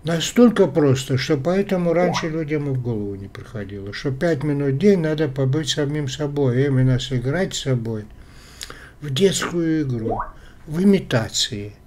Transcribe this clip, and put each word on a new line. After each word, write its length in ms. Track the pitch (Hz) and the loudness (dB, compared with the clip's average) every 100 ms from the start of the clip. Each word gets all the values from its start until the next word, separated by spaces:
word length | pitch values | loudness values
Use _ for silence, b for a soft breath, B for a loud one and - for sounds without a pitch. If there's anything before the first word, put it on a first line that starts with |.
Настолько 600 | 160 165 - - 240 214 | -2 -4 0 6 6 6
просто, 540 | 175 160 143 131 - 131 | 2 4 4 2 0 -2
что 180 | - 147 | 0 0
поэтому 560 | 151 190 196 185 175 | 2 0 0 0 2
раньше 340 | 170 180 170 165 | 2 2 0 -4
людям 400 | 160 151 151 143 | -4 -2 -2 -2
и 60 | |
в 80 | 131 | -2
голову 320 | 120 110 101 | -2 -4 -4
не 140 | 98 101 | -8 -12
приходило, 680 | - - 110 98 101 98 | -14 -12 -10 -10 -10 -10
что 160 | - 147 | -6 -6
пять 340 | 131 175 151 | -2 0 0
минут 300 | 151 143 143 | 0 0 0
в 40 | 135 | 4
день 220 | 202 190 | 4 4
надо 260 | 156 156 151 | 2 0 -2
побыть 420 | 131 131 151 151 | 0 0 0 -2
самим 380 | - 143 151 139 | -2 -2 -2 -4
собой, 580 | 135 151 143 135 120 | -4 -4 0 2 2
именно 320 | 143 131 127 123 | 2 4 4 2
сыграть 560 | 127 127 127 165 190 | 0 -4 -2 -2 -2
с 80 | - | -4
собой 440 | 139 127 113 110 104 - B B B B B B B B | -2 -2 -2 -6 -8 -18 B B B B B B B B
в 100 | 147 | -6
детскую 680 | 135 196 - - 175 165 160 | 2 2 2 -2 -2 0 0
игру, 380 | 139 120 110 - - B B B - | 0 -2 -4 -4 -6 B B B -8
в 140 | 156 | 2
имитации. 920 | 196 190 131 120 104 - - 104 104 - | 4 4 2 0 0 -2 -4 -4 -10 -16